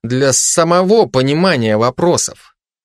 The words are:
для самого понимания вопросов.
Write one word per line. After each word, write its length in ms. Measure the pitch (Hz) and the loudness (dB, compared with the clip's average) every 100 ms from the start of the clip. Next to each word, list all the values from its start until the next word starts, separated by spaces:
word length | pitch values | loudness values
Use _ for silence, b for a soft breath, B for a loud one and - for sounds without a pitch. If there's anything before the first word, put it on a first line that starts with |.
для 320 | 113 127 139 | -4 -2 0
самого 720 | 127 - - 165 175 185 226 160 | 0 -2 0 2 2 2 2 2
понимания 720 | 131 131 151 185 151 113 107 | 0 0 0 0 0 0 0
вопросов. 800 | 120 - 170 139 - - _ _ _ _ | 0 0 -2 0 -4 -10 _ _ _ _